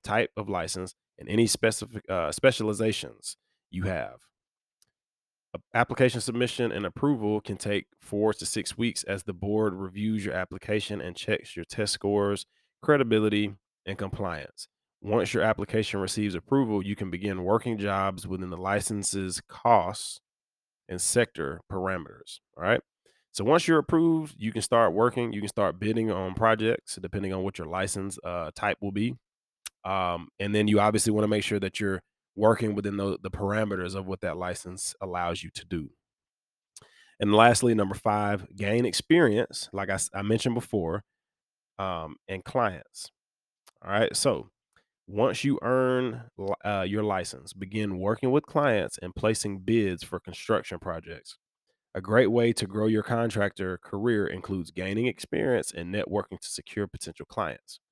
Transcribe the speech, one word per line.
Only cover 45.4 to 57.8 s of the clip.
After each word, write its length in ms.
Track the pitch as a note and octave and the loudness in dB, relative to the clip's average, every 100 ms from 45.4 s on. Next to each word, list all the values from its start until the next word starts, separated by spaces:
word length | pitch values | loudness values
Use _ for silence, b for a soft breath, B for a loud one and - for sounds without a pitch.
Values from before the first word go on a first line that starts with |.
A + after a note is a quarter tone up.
you 160 | C#3+ - | 0 0
earn 580 | A#2 B2+ B2+ B2+ B2+ A#2+ A#2 - | 2 2 2 2 -2 -6 -14 -8
li-, 160 | G2 G2 | -6 -4
uh, 220 | G#2 G2+ F#2 | -2 -2 0
your 160 | G#2 | 0
license, 480 | G#2+ F#2+ E2+ C2 D#2+ | 0 -2 -4 -10 -16
begin 480 | F#2+ F#2+ G#2+ G#2 F#2 | -12 -6 -4 -2 0
working 320 | G2 A2+ B2+ | 0 2 2
with 140 | C#3 - | 2 2
clients 520 | D#3 C#3+ G#2+ C#2+ - | 0 2 2 0 -6
and 120 | F2+ | -10
placing 460 | - A2 A2 G#2 F#2+ | 0 0 0 -2 -4
bids 440 | F#2 A2+ G2+ F2 | 2 2 2 -2
for 160 | - F2 | -6 -10
construction 600 | - E2+ - A2 - F2+ | -10 -14 -2 -2 -2 -10
projects. 580 | F#2 E2 D2+ E2 - - _ _ _ _ _ | -8 -8 -10 -16 -16 -20 _ _ _ _ _
A 80 | F#2+ | -10
great 300 | G2 A2+ A2 | 4 6 6
way 220 | A#2+ A#2 | 4 2
to 120 | A2+ G2 | 2 -4
grow 220 | G#2 A2 | 0 2
your 160 | G#2+ | 2
contractor 760 | - A#2 A#2 G#2 G2+ - F#2 F2+ | 0 0 0 0 -2 -2 -6 -6
career 420 | - G2+ A#2 G#2+ G2 | -8 -4 0 0 0
includes 460 | F#2 - F#2+ D#2+ | -4 -6 -6 -6
gaining 340 | - F#2 G#2 B2 | -8 -4 -2 -2
experience 640 | - - D#3 - A#2+ - | -4 -6 -2 0 0 -2
and 220 | - E2+ | -8 -6
networking 460 | G2+ - G2+ - F#2 | -4 -2 -4 -4 -12
to 100 | - | -12
secure 380 | - - - G2 | -12 -8 -6 -6
potential 380 | - - - - | -8 -14 -14 -10
clients. 560 | - F2 B1 _ - | -6 -6 -6 _ -20